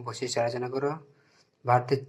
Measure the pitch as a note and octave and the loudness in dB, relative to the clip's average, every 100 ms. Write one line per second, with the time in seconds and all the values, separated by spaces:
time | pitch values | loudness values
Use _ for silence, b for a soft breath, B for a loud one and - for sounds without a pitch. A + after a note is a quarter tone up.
0 | A#2+ A2 B2 A#2+ A#2 B2 B2 C3+ C#3+ D#3 | -8 -6 -2 0 0 0 -4 -2 -2 -4
1 | - b b b b _ A#2+ B2 B2 C3+ | -10 b b b b _ 4 4 4 -2